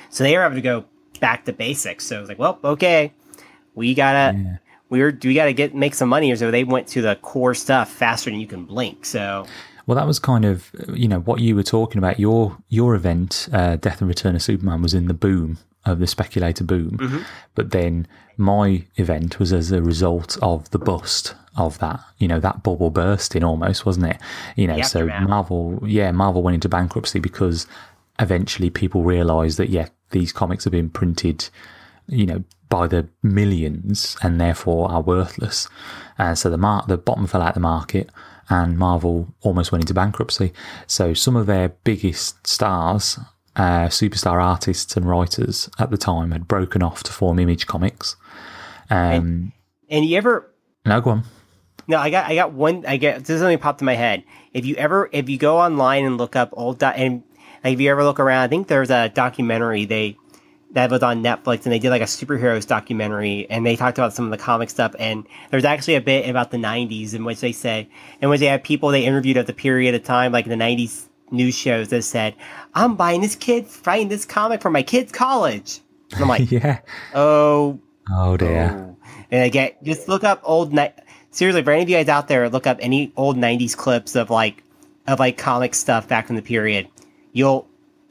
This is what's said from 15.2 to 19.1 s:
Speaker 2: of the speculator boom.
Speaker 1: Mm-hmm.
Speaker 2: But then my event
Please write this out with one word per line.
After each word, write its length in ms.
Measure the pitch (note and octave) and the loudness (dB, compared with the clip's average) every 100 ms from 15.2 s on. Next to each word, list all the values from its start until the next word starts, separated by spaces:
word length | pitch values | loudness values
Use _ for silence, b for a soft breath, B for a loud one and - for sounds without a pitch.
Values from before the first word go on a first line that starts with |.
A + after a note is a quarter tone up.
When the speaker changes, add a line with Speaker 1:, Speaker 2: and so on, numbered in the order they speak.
| G2+ F#2 D#2+ E2 _ _ - | 2 2 0 -6 _ _ -2
Speaker 2:
of 120 | E2+ | 0
the 60 | F2 | -2
speculator 580 | - - F#2+ E2+ F2 | -2 -4 -2 -2 -2
boom. 360 | F2 F2+ E2 G#2+ | -2 -2 -2 -4
Speaker 1:
Mm-hmm. 200 | B2+ C#3+ B B B - | -6 -6 B B B -6
Speaker 2:
But 160 | G2+ | -2
then 360 | F#2+ F2 E2+ E2+ b b b | 0 0 -2 -4 b b b
my 480 | G2 G2+ G2+ F#2 F2 - | 2 4 2 0 -2 -4
event 420 | F2 | -2